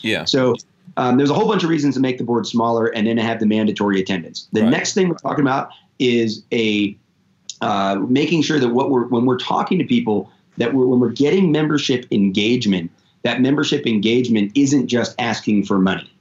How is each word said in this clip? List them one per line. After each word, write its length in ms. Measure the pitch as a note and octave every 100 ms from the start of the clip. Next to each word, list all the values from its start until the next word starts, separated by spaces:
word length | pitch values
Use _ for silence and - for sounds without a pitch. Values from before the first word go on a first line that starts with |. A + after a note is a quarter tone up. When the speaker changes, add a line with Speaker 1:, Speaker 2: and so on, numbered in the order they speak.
Speaker 1:
Yeah. 220 | A2+ F#2+
Speaker 2:
So, 320 | D#2 C3+ B2+ - - _ - -
um, 220 | B2 B2+
there's 120 | C#3+
a 60 | D3
whole 120 | G#3+
bunch 140 | G3+
of 60 | E3
reasons 260 | D#3+ C#3+ C3
to 60 |
make 160 | C3 B2+
the 60 |
board 240 | G#2+ A#2 G#2
smaller 400 | A#2+ A#2 A#2 A2+
and 180 | A#2 G#2+
then 120 | A#2
to 40 |
have 180 | A2+ A2
the 40 | G#2+
mandatory 540 | G#2+ G#2+ G2+ G#2 F#2+
attendance. 460 | F#2+ F#2+ D#2+ - -
The 80 | A2
Speaker 1:
Right. 80 | A2
Speaker 2:
next 220 | D#3 -
thing 160 | G#3 F#3+
we're 60 | D#3+
talking 280 | - D3
about 260 | C#3 C3+ - - _ -
is 440 | B2+ A#2+ A2+ G#2 -
a, 460 | B2 A2 G#2 G#2 G2+ _ _ _ _ - -
uh, 340 | A2+ G2+ G2 G2 A#2
making 320 | C3 D3 E3+
sure 160 | C#3+ D3+
that 100 | B2
what 200 | A#2+ C#3
we're, 160 | B2+ A#2
when 200 | A#2+ B2+
we're 120 | B2
talking 400 | - F2+ - F#3
to 80 | A#2+
people, 460 | A#2+ A#2+ G2+ - _ _ -
that 160 | A#2+
we're, 140 | C3 B2+
when 120 | B2+
we're 100 | A#2
getting 420 | A#2 C#3+ F#3+ F#3
membership 560 | D3+ D#3 D3+ - B2 -
engagement, 800 | A2 G2 F#2+ G#2 B2+ A2 F#2 E2 _ _ _
that 180 | A#2+ B2
membership 460 | C3 D3 D3 C#3+ B2
engagement 680 | G#2+ G#2+ A#2+ A#2+ A2 G2+ C#3
isn't 320 | C#3 C#3+ A#2+
just 260 | A#2+ G#2 -
asking 440 | A#2 G#2+ - G#2
for 140 | F#2+ G2
money 320 | F#2+ E2 - _